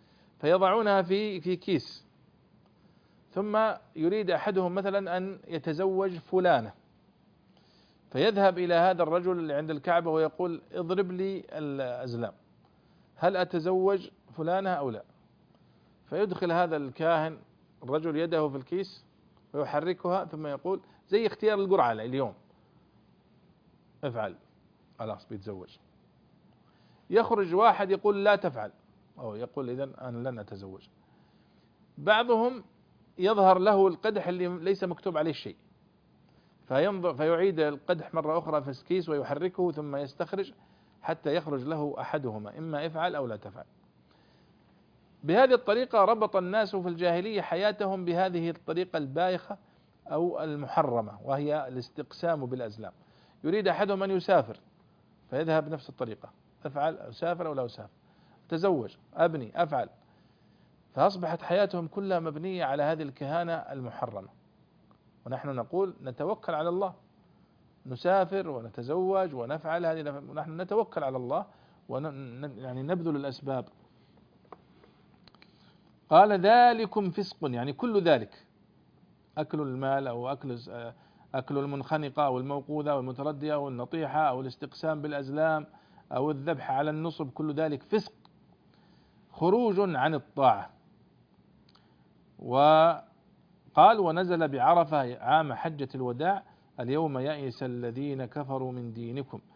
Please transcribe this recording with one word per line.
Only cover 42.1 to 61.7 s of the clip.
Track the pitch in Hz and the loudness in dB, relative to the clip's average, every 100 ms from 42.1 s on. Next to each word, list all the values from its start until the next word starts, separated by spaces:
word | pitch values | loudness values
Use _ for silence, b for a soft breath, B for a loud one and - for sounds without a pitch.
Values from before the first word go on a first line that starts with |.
| 156 131 107 104 - | -4 -4 -8 -10 -10
إما | 160 147 160 | -6 -4 -4
افعل | 160 175 151 | -2 -4 -2
أو | 127 | -6
لا | 104 | -8
تفعل. | 101 92 - _ _ _ _ b b b b b b b _ _ _ _ | -12 -18 -20 _ _ _ _ b b b b b b b _ _ _ _
بهذه | 147 202 269 | 2 6 6
الطريقة | 247 - 220 254 220 196 | 6 4 0 2 4 6
ربط | 226 214 190 | 4 2 0
الناس | 180 214 196 196 | 0 0 0 -2
في | 180 | -4
الجاهلية | 165 175 170 208 208 | 0 0 0 -2 -4
حياتهم | - 170 208 208 196 190 175 | -2 0 0 0 -4 -4 -2
بهذه | 170 190 175 170 | 0 0 0 -4
الطريقة | 156 - 165 180 165 | -6 -4 -4 -2 -4
البايخة | 139 151 185 185 - 202 b b b b - | -4 -2 0 -2 -6 -16 b b b b -6
أو | 151 175 - | -2 -2 -2
المحرمة، | 156 147 135 165 147 117 107 104 | -4 -6 -2 0 2 0 -4 -8
وهي | 135 139 147 151 131 | -4 -2 -2 -2 -4
الاستقسام | 127 120 - 131 - 170 156 127 | -8 -10 -12 -14 -6 -2 -2 -2
بالأزلام. | 127 113 107 98 - b b b b | -6 -8 -10 -16 -16 b b b b
يريد | 151 208 190 | -2 2 2
أحدهم | 165 202 196 | 2 0 0
أن | 196 | 0
يسافر | 190 165 175 113 - _ _ _ _ _ _ - | 0 4 4 4 -8 _ _ _ _ _ _ -6
فيذهب | 131 165 160 151 | -4 2 2 0
بنفس | 156 - | -8 -10
الطريقة: | - 120 104 - _ _ _ 147 | -10 -8 -8 -16 _ _ _ -10
"افعل، | 139 156 156 | -2 -2 -4
أسافر | 113 110 170 170 165 | -14 -6 -4 -4 -4
أو | |
لا | 139 120 | -4 -6
أسافر، | - 101 _ b b b b - | -8 -18 _ b b b b -8
تزوج، | 165 190 156 104 - _ | 0 2 2 -2 -12 _
أبني، | - 170 156 110 - | 0 2 2 -8 -2
أفعل". | 170 135 104 _ b b b b b b b b _ | -2 0 -4 _ b b b b b b b b _
فأصبحت | 131 180 185 165 170 | 2 2 2 -4 -6
حياتهم | - 185 196 | 0 0 2